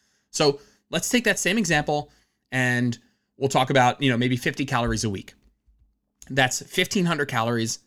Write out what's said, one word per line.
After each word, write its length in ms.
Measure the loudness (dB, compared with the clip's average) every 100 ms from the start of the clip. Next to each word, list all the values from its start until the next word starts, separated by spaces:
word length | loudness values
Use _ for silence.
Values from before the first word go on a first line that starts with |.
| _ _ _
So 300 | 0 2 0 -6 _ _
let's 180 | -6 -2
take 160 | 0
that 160 | 0 -2
same 180 | 0 0
example 540 | 0 0 0 -2 -4 _ _ _ _
and 440 | -2 0 2 0 -4 _ _ _ -6
we'll 120 | 0
talk 220 | 2 2
about, 300 | 4 4 4
you 100 | 0
know, 60 | 2
maybe 200 | 0 0
fifty 280 | -2 -4
calories 380 | -2 -2 0 -2
a 80 | -2
week. 240 | -4 -10 -20 _ _ _ _ _ _ _ _ -6
That's 320 | 0 0 0
fifteen 440 | -6 -4 -2 0 0
hundred 200 | 0 -2
calories 540 | 0 0 0 -2 -6